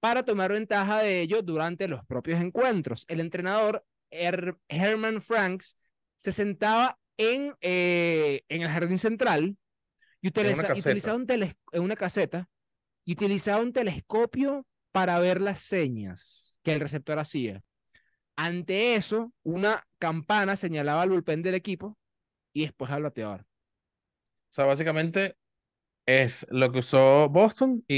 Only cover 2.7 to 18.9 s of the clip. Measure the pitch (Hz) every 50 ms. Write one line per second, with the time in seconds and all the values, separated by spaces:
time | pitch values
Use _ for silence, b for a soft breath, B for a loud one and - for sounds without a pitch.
2.7 | 226 185 147 - 117 - - - 170 160 165 170 - 180 180 185 202 214 220 208
3.7 | 214 208 - _ _ _ _ - - 160 170 175 185 180 175 180 175 _ _ -
4.7 | 147 156 190 208 220 220 220 220 220 214 - - 226 226 202 180 185 185 - -
5.7 | - _ _ _ _ _ _ _ _ - - 202 185 - 202 208 196 - 208 208
6.7 | 220 226 247 254 - _ _ _ _ - 214 226 247 269 285 285 269 - - 180
7.7 | 180 180 175 180 175 175 170 170 165 160 151 147 139 131 _ - 147 165 170 160
8.7 | 151 165 175 175 185 180 - 226 226 214 254 240 175 147 156 190 202 - _ _
9.7 | _ _ _ _ _ _ _ _ _ _ - 185 - 220 208 202 196 - 208 196
10.7 | - 208 - - - 202 - 220 220 240 254 214 254 233 202 165 - _ _ -
11.7 | - 170 175 190 214 - - 180 - 208 175 - - 175 180 _ _ _ _ _
12.7 | _ _ _ _ _ _ - - 170 - 208 196 202 190 - 214 202 214 233 247
13.7 | 233 254 240 202 151 - - - 208 226 233 233 - 254 277 277 277 277 262 _
14.7 | _ _ _ _ - 190 185 180 175 175 175 180 185 180 196 202 190 147 - -
15.7 | 202 185 160 135 123 110 104 95 92 - - - - - - - - _ - 165
16.7 | 156 151 151 143 139 151 - - 151 156 147 - - 147 123 110 95 95 - _
17.7 | _ _ _ _ _ _ _ _ _ _ _ _ - - 156 170 175 180 170 165
18.7 | 185 196 226 247